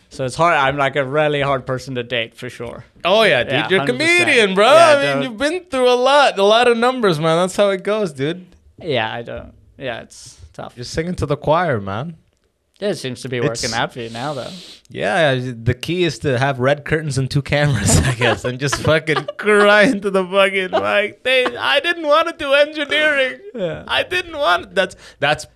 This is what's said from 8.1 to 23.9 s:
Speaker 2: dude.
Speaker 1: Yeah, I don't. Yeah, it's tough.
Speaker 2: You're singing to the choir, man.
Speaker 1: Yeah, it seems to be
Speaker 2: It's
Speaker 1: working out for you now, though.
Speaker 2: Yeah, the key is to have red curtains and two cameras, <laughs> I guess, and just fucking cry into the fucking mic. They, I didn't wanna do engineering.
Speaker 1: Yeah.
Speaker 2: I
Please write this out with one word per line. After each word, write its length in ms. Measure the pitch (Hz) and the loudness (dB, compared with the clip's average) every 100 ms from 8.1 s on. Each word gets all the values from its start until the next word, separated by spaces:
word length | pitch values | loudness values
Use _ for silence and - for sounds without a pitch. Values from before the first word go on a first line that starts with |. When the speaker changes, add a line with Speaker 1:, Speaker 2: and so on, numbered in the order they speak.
Speaker 2:
dude. 340 | 139 143 180 180 _ _ - | -4 -6 -6 -12 _ _ -14
Speaker 1:
Yeah, 340 | 180 127 110 | -4 -2 -2
I 80 | 117 | -6
don't. 320 | 120 120 - - _ - | -10 -12 -14 -20 _ -14
Yeah, 240 | 135 113 | -10 -10
it's 380 | - - - - - | -12 -20 -20 -20 -20
tough. 200 | - - - | -16 -16 -14
Speaker 2:
You're 80 | 123 | -10
singing 300 | - 165 180 | -6 -6 -4
to 100 | 143 | -4
the 120 | 143 | -2
choir, 420 | - 160 180 117 | 0 0 0 -2
man. 360 | 98 101 160 160 _ _ _ _ _ - | -4 -8 -8 -12 _ _ _ _ _ -8
Speaker 1:
Yeah, 100 | 208 | -6
it 60 | 165 | -4
seems 260 | 131 123 | -6 -10
to 80 | 127 | -8
be 80 | 123 | -2
Speaker 2:
It's 100 | 120 117 | -2 -2
Speaker 1:
working 100 | 127 | -4
out 200 | 113 139 | -2 -4
for 80 | 131 | -6
you 80 | 117 | -12
now, 240 | 113 139 | -8 -8
though. 160 | 139 - 180 - - - | -8 -10 -14 -18 -20 -16
Speaker 2:
Yeah, 440 | - 170 202 156 131 | -6 -2 0 0 0
the 380 | 123 117 113 | -4 -6 -4
key 300 | 127 - 175 | -4 -4 -2
is 160 | 175 - | -2 -2
to 180 | 147 120 | -2 0
have 220 | 135 127 | 0 0
red 240 | 127 147 | 0 0
curtains 340 | - 156 156 131 | -2 -4 -2 -4
and 140 | 131 | -2
two 100 | 143 | -2
cameras, 560 | 135 147 147 120 101 - | -2 0 0 0 2 2
<laughs> 60 | 131 | 2
I 80 | 117 | 0
guess, 280 | 120 104 | 0 0
and 160 | 123 127 | -4 -4
just 160 | 143 120 | -4 -2
fucking 460 | 110 160 156 151 147 - | 2 2 2 -4 -4 -4
cry 460 | 202 208 208 208 | 2 4 6 6
into 280 | 202 202 202 | 6 2 -2
the 140 | 190 185 | -2 0
fucking 460 | 196 196 190 185 | 2 2 0 -2
mic. 520 | 320 202 208 208 - | -2 0 0 0 -4
They, 220 | 254 262 247 233 | 0 2 0 -2
I 240 | 233 277 | 0 0
didn't 260 | 339 339 302 | 0 -2 2
wanna 280 | 302 330 330 | 2 2 -4
do 140 | 294 | 0
engineering. 840 | 277 294 311 285 294 311 285 262 254 392 | 2 2 -2 -2 0 2 2 -2 -4 -12
Speaker 1:
Yeah. 320 | 254 175 151 | -8 -6 -8
Speaker 2:
I 160 | - | -4